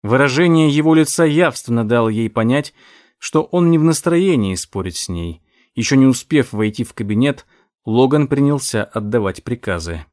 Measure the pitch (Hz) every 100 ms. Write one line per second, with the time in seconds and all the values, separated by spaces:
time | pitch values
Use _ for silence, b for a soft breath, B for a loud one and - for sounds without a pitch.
0 | 104 127 139 131 175 165 156 147 156 160
1 | 151 - 160 147 170 - - 117 110 120
2 | 113 107 113 117 113 135 147 b b b
3 | b b - 156 156 180 170 165 160 156
4 | - 170 190 151 98 92 - 98 90 82
5 | - 87 85 80 _ _ _ - 113 135
6 | 135 123 - 151 123 104 107 107 117 -
7 | 104 107 139 139 _ _ _ _ - 113
8 | 131 151 139 139 143 147 - 113 104 -
9 | 104 117 101 92 - 120 - 90 85 82
10 | 76